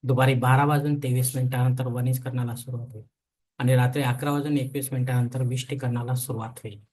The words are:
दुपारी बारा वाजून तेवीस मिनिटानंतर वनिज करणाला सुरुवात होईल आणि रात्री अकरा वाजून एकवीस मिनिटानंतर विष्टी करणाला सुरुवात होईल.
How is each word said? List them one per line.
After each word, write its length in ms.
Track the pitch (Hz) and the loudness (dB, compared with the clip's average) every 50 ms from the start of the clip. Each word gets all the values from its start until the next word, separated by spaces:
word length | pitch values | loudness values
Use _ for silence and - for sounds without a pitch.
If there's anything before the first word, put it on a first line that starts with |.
| - | 0
दुपारी 300 | 127 123 120 127 131 135 | 0 2 4 4 4 4
बारा 320 | 123 117 123 131 131 143 | 4 4 4 6 6 6
वाजून 340 | 147 151 147 143 147 147 143 | 4 2 2 2 0 0 0
तेवीस 360 | 131 127 123 127 127 - - | 0 0 0 2 0 0 0
मिनिटानंतर 520 | 131 127 123 131 123 127 127 127 127 131 127 | 0 -2 0 0 2 2 2 2 0 -2 -4
वनिज 360 | 120 123 123 127 127 123 - | -2 -2 0 0 0 -2 -2
करणाला 320 | 131 120 127 123 117 113 | -4 -4 -4 -4 -4 -6
सुरुवात 320 | - - - 123 117 117 - - | -8 -10 -10 -10 -10 -10 -10 -14
होईल 120 | 110 110 _ _ _ _ _ _ _ _ _ _ _ | -18 -18 _ _ _ _ _ _ _ _ _ _ _
आणि 180 | 131 123 131 | 2 4 6
रात्री 260 | 127 123 123 131 147 | 6 4 4 2 0
अकरा 300 | 139 123 123 127 139 147 | 0 0 0 0 0 -2
वाजून 260 | 143 143 147 151 147 139 | 0 0 0 0 0 0
एकवीस 360 | 127 127 - 143 131 - 135 | 0 -2 -4 -6 -6 -4 -2
मिनिटानंतर 480 | 127 127 127 127 123 120 117 - 131 | -2 -2 0 0 0 0 0 -2 -2
विष्टी 360 | 131 120 123 127 - - 143 135 | -2 -2 -2 -4 -4 -4 -6 -4
करणाला 380 | 135 123 120 120 120 120 127 | -2 -2 -2 -2 -2 -2 -4
सुरुवात 440 | 123 - - 120 110 113 117 - - - | -4 -4 -4 -6 -8 -8 -10 -12 -12 -14
होईल. 160 | 110 104 104 - _ | -14 -14 -14 -20 _